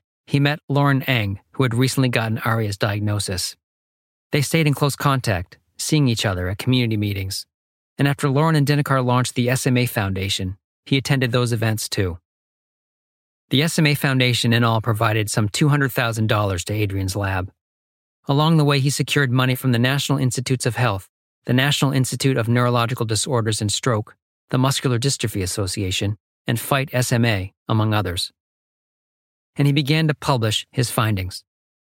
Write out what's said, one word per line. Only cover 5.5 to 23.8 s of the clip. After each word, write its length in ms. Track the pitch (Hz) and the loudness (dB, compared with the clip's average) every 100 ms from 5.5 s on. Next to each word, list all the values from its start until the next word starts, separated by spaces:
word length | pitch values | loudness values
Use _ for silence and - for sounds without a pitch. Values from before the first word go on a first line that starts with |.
| - _ - | -16 _ -12
seeing 300 | - 156 139 | -2 2 2
each 180 | 113 113 | 2 -2
other 220 | 90 90 | -2 -4
at 100 | 104 | -4
community 400 | - 127 120 110 | 0 0 2 0
meetings. 480 | 104 98 95 - - _ _ _ _ - | -2 -4 -6 -10 -12 _ _ _ _ -2
And 100 | 143 | 0
after 200 | 143 147 | 0 0
Lauren 280 | 135 160 156 | 2 2 2
and 120 | 139 | 2
Dinakar 380 | 147 147 135 123 | 0 0 0 2
launched 300 | 123 123 - | 2 0 -2
the 140 | 120 | 0
S 180 | 131 - | 0 2
M 100 | 123 | 2
A 80 | 123 | 0
Foundation, 720 | - 98 95 98 - 92 98 _ _ - | 0 -2 -2 -4 -4 -6 -8 _ _ -2
he 120 | 139 | -2
attended 340 | - 135 127 | 2 0 2
those 220 | 123 120 | 0 0
events 340 | 117 113 107 - | 0 -2 -2 -4
too. 300 | - 92 85 _ _ _ _ _ _ _ _ _ _ _ _ - | -4 -4 -4 _ _ _ _ _ _ _ _ _ _ _ _ -2
The 140 | 131 | 0
S 160 | 160 - | 0 2
M 80 | 151 | 2
A 80 | 143 | 2
Foundation 560 | 147 131 123 117 123 | 2 2 2 2 2
in 140 | 117 120 | 2 4
all 160 | 113 | 2
provided 500 | 107 110 113 110 104 | 0 0 0 0 -2
some 160 | - 104 | -2 -2
two 220 | - 151 | 0 2
hundred 240 | 143 139 | 2 0
thousand 340 | - 120 110 110 | -2 -2 0 0
dollars 380 | 107 104 92 - | 0 0 -2 -4
to 80 | |
Adrian's 420 | 104 104 98 95 101 | -4 -2 -2 -4 -2
lab. 360 | 98 95 92 _ _ _ _ _ _ _ - | -2 -2 -6 _ _ _ _ _ _ _ -2
Along 300 | 143 156 165 | 2 4 4
the 80 | 143 | 4
way, 140 | 143 | 2
he 100 | 135 | 2
secured 420 | - 139 147 139 | -2 -2 0 2
money 240 | 127 127 127 | 2 2 0
from 160 | 131 | 0
the 80 | 117 | 2
National 380 | 123 139 - 143 | 2 0 0 0
Institutes 480 | 131 127 127 127 127 | 0 -2 -2 -2 -2
of 100 | 113 | 0
Health, 320 | 120 98 - _ _ _ - | 0 -2 -6 _ _ _ -2
the 80 | |
National 400 | 127 139 147 139 | 2 2 2 0
Institute 420 | 139 127 123 135 131 | 0 0 0 0 0
of 140 | 113 | 2
Neurological 560 | 120 123 120 117 123 110 | 2 2 2 0 -2 -2
Disorders 560 | 110 - 127 110 107 | -2 -2 -2 0 -2
and 100 | 107 | -2
Stroke, 460 | - | -2